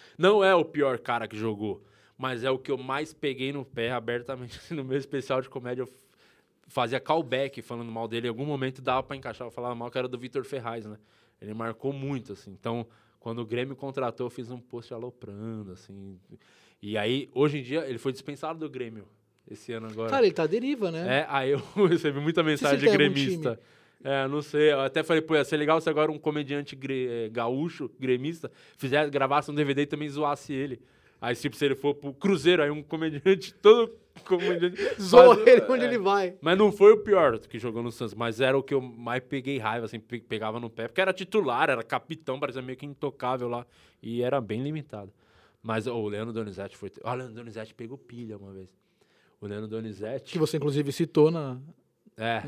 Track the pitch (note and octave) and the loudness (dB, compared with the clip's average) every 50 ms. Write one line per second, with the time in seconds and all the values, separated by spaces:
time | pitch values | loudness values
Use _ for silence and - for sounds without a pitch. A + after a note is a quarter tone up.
0 | - - - - F3 F#3+ G#3+ G#3 F#3+ F#3+ F#3 E3+ D#3 D#3+ - D3 C#3 C3+ B2+ A#2 | -20 -20 -6 2 4 4 6 6 6 6 6 4 2 0 0 0 0 0 0 -2
1 | - - A#2 A2+ A2+ - G#2+ G#2+ A2 A2+ G#2 G2+ G#2+ G#2 F#2+ - _ _ _ _ | -2 -4 -4 -4 -4 -6 -8 -4 -4 -4 -4 -4 -6 -6 -6 -8 _ _ _ _
2 | _ _ _ - B2+ B2+ B2+ A2+ A#2+ C3+ C3 C3 - D3 C#3 B2 B2+ C3 C3+ C#3+ | _ _ _ -8 -6 -6 -6 -2 -2 -2 -2 -2 -2 -4 -6 -6 -4 -6 -6 -6
3 | D#3 D#3 - - - C#3 C3 A#2+ C3 C#3 C#3+ C#3+ B2+ - - A#2 A#2 A#2+ B2+ A#2+ | -6 -8 -10 -8 -6 -6 -4 -4 -6 -6 -6 -8 -10 -10 -6 -6 -4 -4 -4 -4
4 | A2+ A#2 A#2+ A#2+ A#2+ C3+ C3 B2+ B2 A2 - - - - E3+ D3 C3 B2+ C3 C#3+ | -4 -4 -6 -6 -6 -8 -12 -12 -12 -16 -16 -18 -14 -10 -10 -10 -6 -4 -4 -4
5 | B2+ C#3 D3 C3+ B2+ - C3+ C3 B2+ - - C3+ B2 B2 B2 B2+ B2 - - _ | -4 -4 -8 -8 -4 -2 -4 -4 -4 -6 -12 -12 -8 -8 -6 -6 -8 -10 -10 _
6 | _ _ _ _ _ _ _ _ _ _ _ _ _ _ - C3 A#2+ A2+ C3 B2+ | _ _ _ _ _ _ _ _ _ _ _ _ _ _ -4 -2 -2 -2 -2 -6
7 | - - D#3 E3 D3+ A#2+ B2+ C3 C#3 C3+ - B2+ - - A#2+ A#2 A#2 A#2 A2+ A2+ | -2 0 -2 -2 0 -2 -2 -2 -2 -4 -6 -12 -14 -12 -12 -10 -10 -10 -8 -8
8 | A#2 G#2+ A2+ A#2 A#2+ A#2+ A2 A#2+ C#3 D3+ D3 C3+ C3 C3 C3 C3+ B2+ C3 B2+ C3 | -8 -4 -6 -4 -4 -4 -6 -4 -6 -6 -4 -4 -4 -6 -6 -6 -4 -2 -2 -2
9 | C3 - C#3 C3+ B2+ B2 G#2+ - B2 A2+ - B2 A#2+ B2 A#2+ A#2 A#2+ A#2+ - C3 | -2 -6 -12 -12 -10 -12 -12 -10 -14 -14 -10 -8 -8 -6 -6 -6 -8 -6 -6 -4
10 | B2+ B2 B2+ A#2 B2+ B2+ C3 C#3 B2 - D3 C3 A#2 A#2 A#2 A#2 G#2 G#2+ G#2+ G#2+ | -4 -4 -6 -10 -10 -8 -8 -8 -8 -6 -10 -8 -8 -8 -10 -10 -12 -14 -16 -18
11 | _ _ _ _ _ _ _ _ G#2+ G#2 G#2+ A2+ A2+ A2+ A2 - - C3+ C#3 C3+ | _ _ _ _ _ _ _ _ -14 -12 -10 -8 -6 -8 -8 -6 -8 -8 -6 -6
12 | C3+ C#3 C#3 B2 - - G2 - - G2+ F#2+ - - A#2 A#2 A#2+ A2+ - _ _ | -6 -6 -6 -8 -8 -12 -16 -16 -16 -20 -20 -10 -8 -6 -6 -6 -8 -10 _ _
13 | _ _ _ _ - A#2 A2+ A#2+ A#2 G#2+ A#2+ B2 C3 C#3 C3+ - C#3+ C3+ C3+ C#3 | _ _ _ _ -12 -10 -8 -8 -8 -6 -4 -6 -6 -6 -8 -12 -12 -10 -6 -4
14 | C3 A#2+ A#2 - B2+ A#2 - - A#2 A2+ B2+ B2 B2 - B2+ A#2+ A#2 - B2+ A2+ | -4 -4 -4 -6 -8 -8 -8 -12 -14 -14 -14 -16 -16 -14 -16 -16 -14 -14 -14 -12
15 | A#2+ B2 B2+ - - G2+ G2+ G2+ A2 A2+ A2+ G#2+ G#2 F#2+ F2+ - - - G2 G2 | -12 -14 -14 -16 -18 -16 -14 -12 -12 -10 -10 -10 -12 -14 -16 -18 -20 -20 -20 -18
16 | G2 G2 F#2+ F2+ _ _ - - _ _ _ _ _ _ _ _ G#2 G#2 G#2+ G#2 | -18 -18 -18 -20 _ _ -20 -20 _ _ _ _ _ _ _ _ -10 -6 -4 -2
17 | G#2 A2+ B2+ C#3 B2+ - - B2+ D3 D3+ C#3+ D3 B2 B2 C#3+ E3 D3+ C3+ B2 A#2 | 0 0 -2 -2 -4 -6 0 2 2 2 2 -2 -6 -4 -4 -4 -4 -4 -8 -4
18 | - C3+ B2+ - - D3+ C#3+ - D#3 D#3 E3 D#3+ D#3 C#3+ B2+ B2+ B2 A2+ A2 G#2 | -4 -6 -6 -6 -10 -12 -12 -10 -8 -10 -8 -8 -10 -10 -8 -10 -10 -10 -12 -16
19 | F#2+ - _ _ _ _ _ _ _ - G#2 - - - A2+ A2 A2+ A2 G#2+ A2 | -18 -20 _ _ _ _ _ _ _ -20 -20 -18 -12 -10 -10 -10 -10 -10 -8 -6
20 | A2+ A2+ C4+ C#4 A3+ F#3 - F3+ D#3+ D3+ F#3+ A#3+ B3 C#4 D4 A#3+ G3+ E3+ E3 D#3+ | -4 0 2 4 4 4 4 2 -2 0 0 -2 -2 -4 -4 -4 -4 -6 -4 -4
21 | E3+ B2 C3 C#3+ D#3 - C#3 C#3 C3 C3+ C#3+ B2+ - - - G#3 G3+ E3 E3+ D#3+ | -2 0 0 0 0 0 -2 -2 0 0 0 -2 -2 -6 0 2 4 4 4 2
22 | - D3 C3+ C#3+ D3 D#3+ E3 F3 D#3+ D#3 D3 - - C#3+ C#3 C3+ C#3 A3+ G3+ G3 | 0 -2 -2 -2 -2 0 0 2 2 2 0 2 2 2 2 4 4 4 6 6
23 | D3 D3 - C#3 C#3 - F3+ E3 D3+ B2 A2+ - _ _ _ _ _ _ _ _ | 4 4 4 0 0 -2 -2 -4 -4 -6 -6 -6 _ _ _ _ _ _ _ _
24 | - C#3 C#3 C#3 C3+ C3+ C#3+ D3+ C#3+ - - D3 D3+ D3+ C#3+ C3+ C3+ C3 - D#3+ | -6 -4 -2 -2 -2 -2 -4 -6 -6 -2 2 4 6 6 6 4 0 0 0 -2
25 | D3+ F3 E3 D#3 D#3+ D#3+ D#3+ D3 C#3 - E3+ D3+ D3 D3+ D#3+ E3 D#3+ D#3+ D#3 D3+ | 0 2 2 0 2 2 2 2 2 2 0 0 2 2 2 2 2 0 0 2
26 | D#3 D#3 D#3 C#3+ - D#3 D3 D3 C#3+ C3+ C#3+ C#3+ C#3+ C#3+ C#3+ C3 C3+ C3+ C3+ C3 | 2 0 0 -4 -4 -4 -4 -4 -4 -4 -6 -6 -6 -8 -14 -12 -8 -6 -4 -4
27 | B2+ B2 A#2+ A#2 A2+ A2 A2+ A#2+ A#2 A#2+ B2+ C#3 D#3+ E3+ - - C#3 A2+ - - | -4 -4 -4 -6 -6 -6 -4 -2 -2 -2 -2 -2 -2 -4 -6 -8 -10 -12 -10 -6
28 | C3 B2+ B2+ B2 C3+ D#3 E3+ D#3+ - B2+ _ - - - _ - C3+ B2+ C3+ D3 | 0 0 0 2 0 -6 -6 -8 -12 -14 _ -16 -20 -20 _ -8 -4 0 0 0
29 | D#3 D3 C#3+ C#3 C#3 C3 C#3+ D3 - D3+ D3 D3 D3 C#3 C#3 C#3 D3 C#3+ D#3+ C#3+ | 0 0 0 0 0 2 2 0 0 -2 -2 -2 0 0 2 0 0 -2 -4 -8
30 | D3+ D3 C#3 D3 D3+ C#3+ D3 - - - C#3+ C3+ C#3+ C#3 B2 - - _ _ _ | -8 -8 -6 -4 -2 -2 -2 -4 -6 -8 -6 -6 -6 -6 -8 -12 -16 _ _ _
31 | _ _ _ - A#2 A#2+ A#2+ - - C#3 - - D3 C#3 C3 - - C#3+ C#3+ C#3+ | _ _ _ -8 -4 -4 -4 -2 -4 -6 -4 0 0 0 0 0 0 -2 -2 -2
32 | - C#3+ C3+ - - G3 G3 D3 C3 F3 F3+ D#3+ D3 D3 D3+ D3+ C#3+ - E3 D#3 | -6 -12 -10 -2 0 2 2 4 4 4 4 4 2 0 -2 -6 -8 -8 -6 -4
33 | D#3+ D#3+ D3+ C#3 - F#3+ G3 F3+ - - - _ - G#3 A3+ A#3+ A3+ A3+ - - | -4 -4 -4 0 4 4 4 4 2 -14 -8 _ 8 10 10 10 8 0 -2 -18
34 | _ _ _ - - - F#3+ E3+ F3+ F3+ F3 E3 F3 F3+ F3+ G3+ G3+ - - - | _ _ _ -16 -2 -2 0 0 2 0 0 0 0 -2 -2 -2 -4 -4 -4 -4
35 | G3 F3+ G#3 B3 B3+ B3 G#3 G#3+ A3 B3 B3 A3+ - - C4 A#3+ B3 A#3+ B3 A3 | 2 10 12 12 12 12 12 10 10 10 10 10 8 2 0 0 0 0 -2 0
36 | F#3 G3 G3+ G3+ F#3+ F3+ F#3+ - C#3+ D#3+ F#3 F#3+ G#3+ G3+ G3+ - G3 G#3 A3+ G#3+ | 0 2 2 2 0 -2 -6 -4 0 2 4 6 6 4 6 10 10 10 10 10
37 | G#3 G#3+ G3 F#3 D#3+ C3 A2+ G#2+ - - - A2 A#2 A#2+ A2 A#2 A#2 A#2+ A2+ - | 6 4 4 6 6 4 4 0 -6 -10 -12 -8 -8 -6 -6 -4 -6 -6 -6 -6
38 | B2+ - G2 A2 A#2 A#2 G#2+ A2+ C3 C3 C3+ C#3 C3+ - C#3+ C3+ B2+ B2 A#2 A2+ | -8 -8 -6 -4 -4 -4 0 2 2 2 2 2 0 0 -2 -2 -2 -4 -14 -12
39 | A#2+ A#2+ A#2+ B2+ B2+ - C#3+ C3+ B2 C#3 C#3 B2 A2 G#2+ A2+ A#2+ A2+ G#2 A#2+ A2 | -8 -6 -6 -6 -6 -6 -8 -8 -6 -6 -6 -4 -4 -4 -4 -4 -6 -8 -10 -12
40 | - - A#2+ A2+ - - A2+ G#2 A2 A2 A2 A#2+ A#2+ A2+ A#2 - A2+ - - F#3 | -12 -12 -14 -12 -10 -8 -8 -6 -6 -6 -6 -8 -10 -10 -10 -10 -10 -6 -2 0
41 | F#3+ F#3 F3+ F#3 F#3+ - - G#3+ E3+ B2+ A#2+ B2+ D#3+ D#3 C3 A#2 A2+ - C3+ B2 | 0 0 0 -4 -6 -2 -2 0 0 0 0 0 2 0 0 -2 -2 -6 -6 -6
42 | - - D#3+ D#3 - - C3 C#3+ D3 C3+ B2 C3 B2+ B2+ C3 - D3 C#3+ C#3 - | -6 -8 -14 -12 -8 -8 -6 -6 -6 -8 -8 -8 -10 -10 -12 -12 -12 -16 -12 -8
43 | D#3 C3+ C3+ - C3 B2 C3 B2 B2 A#2+ A#2+ A#2+ A#2+ _ _ _ _ _ _ _ | -8 -8 -8 -4 -4 -4 -2 -2 -4 -6 -6 -8 -10 _ _ _ _ _ _ _
44 | - A2 A#2 A#2+ A#2+ B2+ C#3 C#3 A2+ G2 G#2+ A#2 C3+ D3 D#3 D#3 C#3 - - G#2 | -12 -8 -4 -2 -2 0 0 -2 -2 -2 -6 -6 -4 -6 -8 -8 -10 -12 -16 -16
45 | G2+ G2 _ _ _ _ _ _ _ _ _ _ - A2 A2 A2+ G#2+ B2+ A#2+ A#2 | -16 -18 _ _ _ _ _ _ _ _ _ _ -6 -4 -4 -4 -4 -4 -6 -4
46 | G#2+ G#2 G2+ G#2 A2+ A#2+ A2 A2+ G#2+ G#2 F#2 F#2+ G2+ G2 - - G#2 F#2+ - - | -4 -4 -4 -6 -8 -6 -6 -8 -8 -8 -10 -12 -12 -12 -12 -14 -16 -16 -14 -10
47 | - A2+ B2 B2+ B2+ A#2+ G#2+ A#2 A#2+ A#2 G#2 A2 A2 A2 - - A#2 A2+ C3+ C3+ | -8 -8 -6 -6 -8 -12 -14 -16 -16 -14 -14 -14 -14 -14 -14 -16 -16 -16 -16 -18
48 | _ - A#2 A#2+ A#2+ A2 G#2 G2 G2 G2 G2 F#2+ F#2+ F#2 _ _ _ _ _ _ | _ -20 -16 -16 -14 -14 -14 -14 -16 -18 -18 -18 -18 -20 _ _ _ _ _ _
49 | _ _ _ _ _ _ _ - G#2 G2+ G2+ G#2+ A2 G#2+ A2 A2+ A2+ A2 G2+ F#2+ | _ _ _ _ _ _ _ -16 -12 -10 -10 -10 -10 -10 -10 -10 -10 -10 -10 -10
50 | G#2 A2 C3+ C#3 - - - E3+ D#3 D3+ - D3+ C#3+ D3 C3+ D3 D3 C#3+ C3+ - | -10 -8 -8 -10 -10 -6 -2 -2 -2 0 -2 -2 -2 -2 -2 -2 -2 -4 -2 -4
51 | E3+ - - D#3 D3+ D#3+ E3+ D#3+ D3 C3 B2+ B2+ C#3 D#3+ - _ _ _ _ _ | -4 0 4 4 4 4 4 -2 -6 -8 -10 -12 -14 -18 -20 _ _ _ _ _
52 | _ - _ - A2 A#2 A#2 G#2+ G2 | _ -20 _ -6 -4 -2 -2 -4 -4